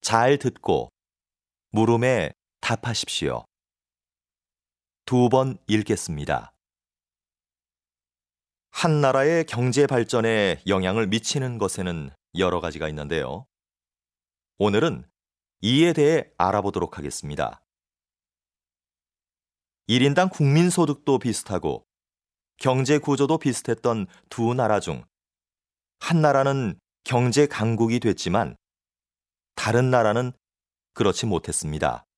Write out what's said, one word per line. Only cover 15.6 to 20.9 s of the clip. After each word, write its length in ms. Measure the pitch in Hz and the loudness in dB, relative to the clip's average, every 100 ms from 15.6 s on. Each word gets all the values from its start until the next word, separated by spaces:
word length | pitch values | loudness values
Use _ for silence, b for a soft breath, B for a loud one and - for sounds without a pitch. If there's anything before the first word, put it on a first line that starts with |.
이에 320 | 104 131 170 | 0 4 4
대해 360 | 160 147 160 - _ | 4 2 2 -2 _
알아보도록 640 | 90 104 98 95 85 - | 0 0 -2 -4 -6 -8
하겠습니다. 640 | 71 - 76 73 65 - _ _ _ _ _ _ _ _ _ _ _ _ _ _ _ _ _ _ _ _ _ _ - | -12 -10 -12 -6 -6 -6 _ _ _ _ _ _ _ _ _ _ _ _ _ _ _ _ _ _ _ _ _ _ -2
일 160 | 123 | 2
인당 260 | 135 143 185 | 2 2 0
국민소득도 880 | - 143 147 175 175 160 | 2 2 4 4 2 0